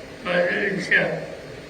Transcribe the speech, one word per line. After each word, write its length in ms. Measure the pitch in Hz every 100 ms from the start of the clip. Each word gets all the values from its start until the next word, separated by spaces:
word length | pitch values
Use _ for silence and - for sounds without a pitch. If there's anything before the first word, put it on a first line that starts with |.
| - - 180
बाजारांच्या 1080 | 175 175 196 196 180 - 185 170 165 - - - -